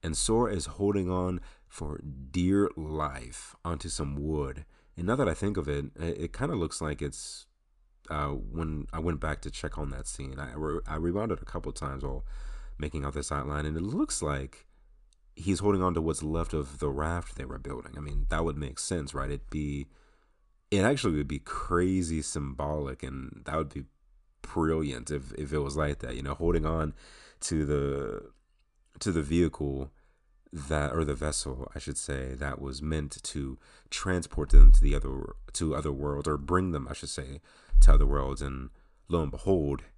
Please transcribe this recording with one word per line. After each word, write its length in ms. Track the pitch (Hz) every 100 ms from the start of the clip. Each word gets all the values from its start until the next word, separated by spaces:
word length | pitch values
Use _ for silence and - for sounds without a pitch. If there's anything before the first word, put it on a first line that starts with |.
And 140 | 82 78
Sora 380 | - 113 120
is 100 | 95
holding 460 | - - 101 101 92
on 320 | 90 90 90 - - -
for 320 | - 78 76 76 65 67
dear 400 | 76 90 98 101 -
life 760 | 78 78 76 67 62 - - -
onto 280 | 85 80 85
some 260 | - 73 71
wood. 480 | 73 78 69 69 - _ _ -
And 100 | 87
now 100 | 127
that 120 | 117
I 60 |
think 240 | 80 101 98
of 100 | 73
it, 160 | 71 71 -
it, 180 | 82 -
it 140 | 85
kinda 220 | - 135
looks 260 | 135 80 -
like 220 | 76 73
it's, 420 | 73 - - - - _ _ _ _ _ -
uh, 200 | 76 73
when 580 | 71 - 80 80 76 -
I 100 | 80
went 200 | 82 76
back 220 | 76 76
to 80 | -
check 260 | - 76 -
on 140 | 71
that 160 | 65 67
scene, 320 | - 67 67
I 160 | 69
re-, 260 | 67 78 76 -
I 100 | 78
rewound 340 | 82 95 110
it 120 | 110
a 20 |
couple 280 | - 87 76
times 320 | 69 71 67
while 200 | 69 65 - - - - - -
making 260 | 76 78
out 80 | 69
this 180 | 73 69
outline, 340 | 71 67 73 76
and 100 | 78
it 60 |
looks 400 | 95 160 302 -
like 420 | 78 69 67 - - - - - - _ _ -
he's 220 | 82 87
holding 240 | 101 98
on 100 | 92
to 80 | 85
what's 220 | 82 78
left 320 | 76 82 82
of 240 | 78 69 69
the 100 | 73
raft 480 | 69 78 85 - -
they 80 |
were 140 | 65 135
building. 340 | 139 - - -
I 20 |
mean, 280 | 73 69 -
that 160 | 78 82
would 100 | 73
make 220 | 71 64
sense, 340 | - 87 69
right? 160 | 67 69
It'd 220 | 71 -
be, 380 | 78 73 71 67 _ _ _ _ _ _ _ _
it 120 | 101
actually 340 | 98 139 107 76
would 120 | 71
be 100 | 71
crazy 840 | - - - 87 92 92 85 80
symbolic, 800 | 71 78 71 64 71 76 69 64
and 400 | 65 65 65 -
that 120 | - 78
would 160 | 76
be 120 | 71 67 _ _ - _ _
brilliant 680 | - - 80 80 76 62 60
if, 220 | 73 65
if 180 | 50 71
it 60 | 76
was 180 | 69 71
like 240 | 76 71
that, 160 | 62 62
you 60 |
know, 120 | 69
holding 320 | 69 82 85 78
on 280 | 80 78 - - - - -
to 240 | - 80
the, 680 | 73 73 69 69 64 50 - _ _ _ _ _ _ -
to 140 | 107
the 100 | 82
vehicle 680 | 73 82 85 - 73 67 67 _ _ _ _ _ _
that, 400 | 80 69 76 73
or 120 | 67
the 100 | 76
vessel, 560 | 69 76 73 - 64 65
I 40 | -
should 200 | - 69
say, 360 | - 67 65
that 260 | 65 71 67
was 220 | 67 65
meant 400 | 76 78 73 -
to 360 | - 76 67 64 - - -
transport 600 | - 95 90 82 - 73
them 220 | - -
to 80 | -
the 140 | 71
other, 420 | 69 69 67 - - -
to 200 | - 82
other 180 | 71 76
worlds, 360 | 67 73 71 73
or 80 | 73
bring 360 | 69 90 92
them, 160 | 78 65
I 40 |
should 140 | 69 71
say, 320 | - 65 71 - - - -
to 100 | -
other 140 | 71 71
worlds. 360 | 69 67 67
And 280 | 69 67 65 - _ _ _
lo 140 | 85
and 80 | 76
behold 520 | 73 - 95 71 69 -